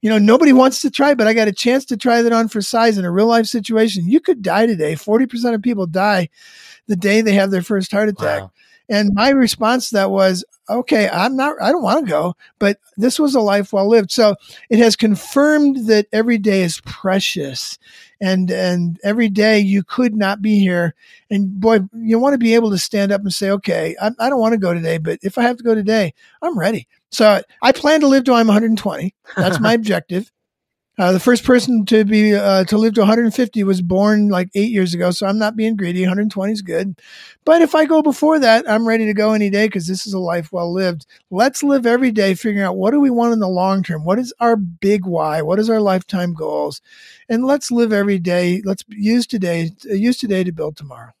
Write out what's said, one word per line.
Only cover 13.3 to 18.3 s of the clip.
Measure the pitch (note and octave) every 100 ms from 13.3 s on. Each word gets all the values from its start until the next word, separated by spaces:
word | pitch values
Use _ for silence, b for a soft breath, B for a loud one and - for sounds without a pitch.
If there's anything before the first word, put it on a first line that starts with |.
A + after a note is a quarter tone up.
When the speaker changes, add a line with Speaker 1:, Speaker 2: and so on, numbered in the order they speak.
Speaker 1:
a | C4
life | G#3 G3+ G3
well | G3+ G3+
lived." | A3+ G3
So | - G#3+ G3+ B B B
it | A3+
has | A#3
confirmed | G3+ A3 G3+ - C#4 D4 D4+ C#4+ C4+ A3
that | G#3+ G#3
every | G#3+ A3+ A#3
day | G3+ G3
is | F3 -
precious, | - - F#3+ F#3+ - F3+ C#3 B2+ - - b b b b
and, | F#3+